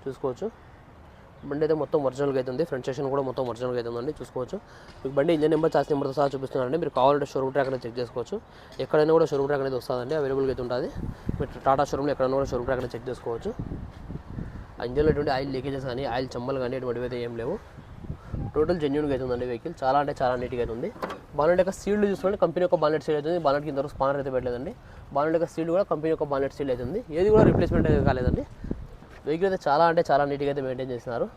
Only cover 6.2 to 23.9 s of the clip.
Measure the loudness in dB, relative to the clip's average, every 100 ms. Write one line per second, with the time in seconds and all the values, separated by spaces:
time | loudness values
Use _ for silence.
6.2 | 0 0 -4 -2 0 0 0 4 4 4
7.2 | 0 -2 0 0 0 -2 -6 -6 -6 -6
8.2 | -6 -8 -10 -20 -20 -10 0 4 6 6
9.2 | 6 2 0 0 0 -2 -2 -4 -2 -2
10.2 | 0 0 0 0 -2 -4 -4 -6 -8 -6
11.2 | -6 -4 -6 -2 2 2 2 0 -2 0
12.2 | 2 2 0 -2 -2 -2 -4 -8 -8 -8
13.2 | -6 -6 -6 -8 -8 -8 -12 -14 -12 -12
14.2 | -10 -10 -10 -12 -16 -10 -6 2 4 4
15.2 | 2 -2 -2 -4 -4 -6 -6 -6 -4 -4
16.2 | -4 -6 -4 -2 -2 -4 -4 -4 -4 -4
17.2 | -6 -6 -6 -6 -10 -18 -18 -16 -12 -12
18.2 | -8 -8 -4 0 0 2 0 0 0 -2
19.2 | -2 -2 -2 -4 -6 -4 2 2 2 0
20.2 | 0 0 -2 -2 -4 -4 -6 -8 -10 -10
21.2 | -10 0 4 4 2 0 -2 2 2 2
22.2 | 0 2 0 2 2 4 2 0 0 -2
23.2 | 0 2 2 2 0 -2 -4